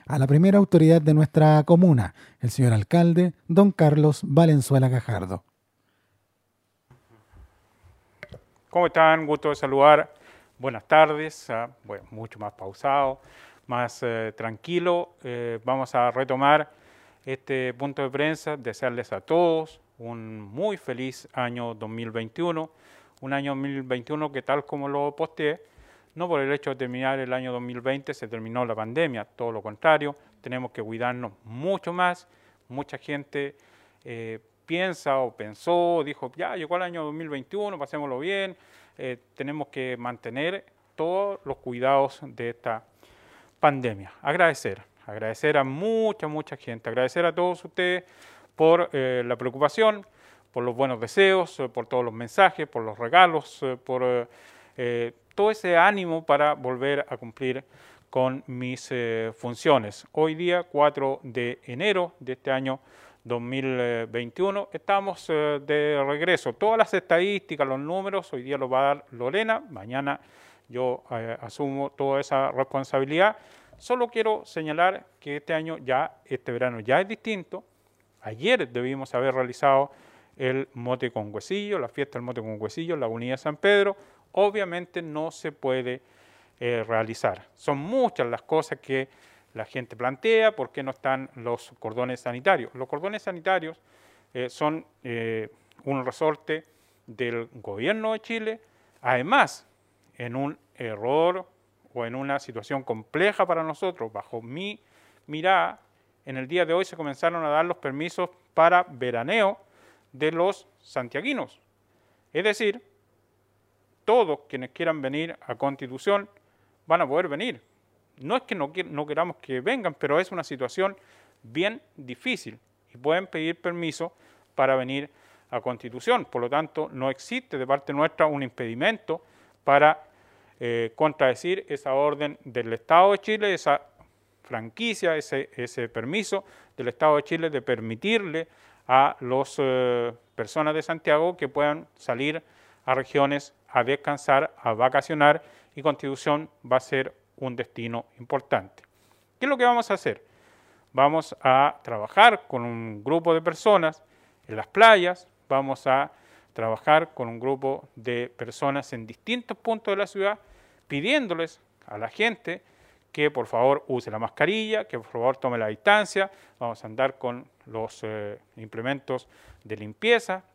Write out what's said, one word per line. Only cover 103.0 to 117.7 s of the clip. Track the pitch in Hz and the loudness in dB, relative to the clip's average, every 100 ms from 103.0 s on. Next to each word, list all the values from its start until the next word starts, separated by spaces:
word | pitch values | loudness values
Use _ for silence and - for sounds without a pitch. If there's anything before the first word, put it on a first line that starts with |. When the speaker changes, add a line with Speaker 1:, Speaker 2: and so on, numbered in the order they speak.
| - 151 202 208 180 | -4 0 0 2 0
Speaker 2:
para | 165 | 0
nosotros, | 160 147 185 170 113 | -4 -4 -6 -6 -8
bajo | 107 - 117 | -10 -12 -12
mi | 117 147 202 214 _ _ _ _ - | -12 -10 -10 -12 _ _ _ _ -12
mirada, | 151 180 185 170 - _ _ _ _ - | -4 0 2 0 -6 _ _ _ _ -12
en | 131 | -10
el | 131 | -4
día | 175 165 | -2 0
de | |
hoy | 170 | 0
se | 190 | -2
comenzaron | 170 147 135 170 170 | -8 -10 -2 -2 -2
a | 156 | 0
dar | 147 | 0
los | 175 170 | 0 -2
permisos | 139 139 170 - 180 - _ | -6 -6 -6 -6 -6 -8 _
para | - 165 180 180 | 4 6 6 2
veraneo | 127 123 117 131 220 196 - _ _ _ _ _ | -4 -4 -4 0 2 2 -2 _ _ _ _ _
de | 131 151 | -4 -2
los | 165 185 190 _ _ | 0 0 -2 _ _
santiaguinos. | - 135 120 139 233 254 127 _ _ _ _ _ _ _ _ | -10 -8 -6 -6 -4 -6 -8 _ _ _ _ _ _ _ _
Es | 156 | -2
decir, | 208 208 214 233 _ _ _ _ _ _ _ _ _ _ _ _ | -2 0 -2 -2 _ _ _ _ _ _ _ _ _ _ _ _
todos | - 240 185 143 - | 2 2 2 -2 -6
quienes | 131 127 | -12 -10
quieran | - 165 156 | -6 -4 -2
venir | 135 143 165 - | -4 -6 -8 -10
a | - | -12
Constitución | 117 139 139 127 131 202 202 202 _ _ _ _ _ - | -4 -4 -4 -12 -6 0 0 -2 _ _ _ _ _ 0
van | 117 | 2
a | 143 | 2
poder | 151 180 | 0 0
venir. | 143 240 131 _ | -4 -6 -8 _